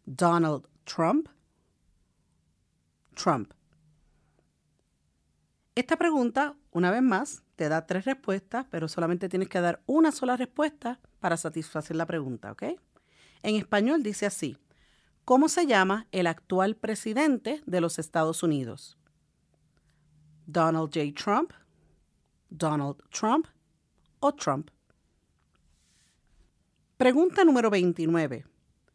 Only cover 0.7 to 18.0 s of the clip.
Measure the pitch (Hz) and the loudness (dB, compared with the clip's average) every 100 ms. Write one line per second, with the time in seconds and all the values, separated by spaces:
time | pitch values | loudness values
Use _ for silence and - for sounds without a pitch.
0.7 | _ - - 165 285 320 _ _ _ _ | _ -10 -2 0 0 -2 _ _ _ _
1.7 | _ _ _ _ _ _ _ _ _ _ | _ _ _ _ _ _ _ _ _ _
2.7 | _ _ _ _ - 185 139 101 _ _ | _ _ _ _ -4 0 0 -4 _ _
3.7 | _ _ _ _ _ _ _ _ _ _ | _ _ _ _ _ _ _ _ _ _
4.7 | _ _ _ _ _ _ _ _ _ _ | _ _ _ _ _ _ _ _ _ _
5.7 | - 254 320 339 302 240 262 294 294 _ | -6 -2 0 2 2 0 0 -2 -6 _
6.7 | 170 180 220 262 185 - - _ - 151 | 0 2 4 2 2 -2 -10 _ -6 -2
7.7 | 160 160 180 247 269 - 196 - 233 269 | -2 -2 -4 -4 -4 -4 -6 -6 -10 -8
8.7 | 170 156 - 165 175 190 185 190 180 175 | -8 -6 -4 -2 -2 -4 -4 -4 -2 -2
9.7 | 170 - 294 320 277 254 247 247 - 302 | -2 0 4 4 2 -2 -2 -4 -2 -4
10.7 | 302 240 254 _ _ 185 165 160 160 156 | -4 -10 -10 _ _ -4 -2 -4 -8 -8
11.7 | 156 151 160 165 165 131 117 104 104 233 | -8 -6 -6 -4 -6 -6 -10 -12 -10 -10
12.7 | 359 _ _ _ _ _ _ 214 214 - | -10 _ _ _ _ _ _ -4 -2 0
13.7 | 208 226 320 214 202 202 - 143 - _ | 0 2 0 -2 -4 -4 -4 -8 -10 _
14.7 | _ _ _ _ _ - 254 311 - 311 | _ _ _ _ _ 2 4 4 2 2
15.7 | 208 190 208 - 185 170 160 - 185 196 | 4 4 0 -4 -2 0 -2 -2 0 0
16.7 | 220 214 214 220 220 311 247 220 294 - | -2 -6 -6 -4 0 2 0 -2 -6 -4
17.7 | 180 170 165 | -2 0 -4